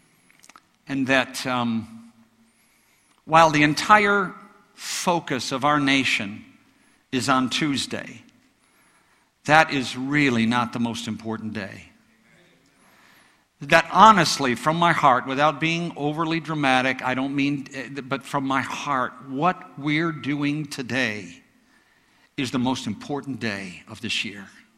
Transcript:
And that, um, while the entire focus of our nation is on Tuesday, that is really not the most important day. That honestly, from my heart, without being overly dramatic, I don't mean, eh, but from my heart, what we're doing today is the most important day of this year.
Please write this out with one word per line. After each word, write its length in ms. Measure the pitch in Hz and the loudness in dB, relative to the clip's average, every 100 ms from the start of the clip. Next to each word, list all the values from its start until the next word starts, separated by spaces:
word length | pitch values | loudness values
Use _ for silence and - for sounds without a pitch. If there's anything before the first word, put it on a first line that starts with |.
| _ _ _ _ - - _ _ - | _ _ _ _ -20 -20 _ _ -8
And 200 | 139 131 | -4 2
that, 400 | 135 123 - 131 | 2 0 -4 -4
um, 640 | 123 120 113 104 - - _ _ _ _ _ _ _ _ _ _ _ | -2 -2 -2 -6 -14 -20 _ _ _ _ _ _ _ _ _ _ _
while 260 | - 160 165 | 2 6 6
the 140 | 151 | 6
entire 720 | 151 147 - 214 202 202 185 - - - _ - | 2 2 4 6 6 2 -2 -8 -20 -20 _ -16
focus 760 | - - - 170 - 135 - | -10 -6 -2 -2 -2 -6 -4
of 100 | 135 | -2
our 160 | 143 147 | 0 2
nation 640 | 139 135 123 - 101 107 - - _ _ _ _ _ | 2 2 2 -2 -4 -10 -16 -20 _ _ _ _ _
is 160 | 131 117 | -2 2
on 200 | 131 127 | 2 0
Tuesday, 720 | - 156 131 - 107 - 117 - _ _ _ _ _ _ _ _ _ _ _ - | -2 -4 -4 -6 -10 -12 -18 -20 _ _ _ _ _ _ _ _ _ _ _ 4
that 280 | 151 156 | 6 6
is 240 | 147 113 120 | 0 -4 -6
really 480 | 131 147 143 120 113 | -2 2 4 4 2
not 280 | 123 117 | 0 -2
the 60 | 123 | -2
most 280 | 117 113 - | -4 -4 -8
important 460 | 104 110 110 110 | -8 -6 -8 -8
day. 320 | 104 98 110 - _ _ _ _ _ _ _ _ _ _ _ _ _ _ _ _ - 143 | -8 -10 -14 -20 _ _ _ _ _ _ _ _ _ _ _ _ _ _ _ _ -12 2
That 180 | 165 - | 4 4
honestly, 640 | 180 214 202 151 - 135 117 | 8 10 10 4 0 0 0
from 220 | 156 165 | 0 2
my 160 | 170 | 2
heart, 340 | 160 147 123 123 | 4 4 4 2
without 320 | 135 151 143 | 0 0 2
being 340 | 160 170 170 - | -2 -2 -4 -4
overly 440 | 143 151 160 165 | -4 -2 -2 -2
dramatic, 640 | 156 156 139 131 127 127 | -4 -2 2 2 2 -2
I 120 | 127 | -4
don't 220 | 127 139 143 | -2 -2 -2
mean, 320 | 139 143 - | -2 -2 -6
eh, 160 | 135 120 139 | -12 -12 -12
but 220 | 131 131 | -8 -8
from 220 | - 143 135 | -6 -4 -2
my 160 | 135 | -2
heart, 520 | 120 - - 135 120 - 135 | -4 -6 -4 -4 -4 -8 -10
what 500 | 135 170 185 - - | -2 -2 -2 -8 -10
we're 340 | 139 151 170 | -4 -2 -2
doing 540 | 151 123 143 143 147 147 | -4 -6 -4 -2 -4 -6
today 760 | - 120 123 120 104 90 87 _ _ _ _ _ _ _ _ _ - | -10 -6 -2 -2 -4 -12 -20 _ _ _ _ _ _ _ _ _ -6
is 140 | 127 | -4
the 80 | 135 | -2
most 280 | 123 127 - | -2 -2 -6
important 520 | 104 - 143 135 120 | -8 -8 -8 -8 -6
day 440 | 113 101 95 85 - | -6 -6 -10 -14 -18
of 140 | 110 | -12
this 240 | 110 - 107 | -6 -6 -6
year. 200 | 101 95 - - | -10 -18 -20 -20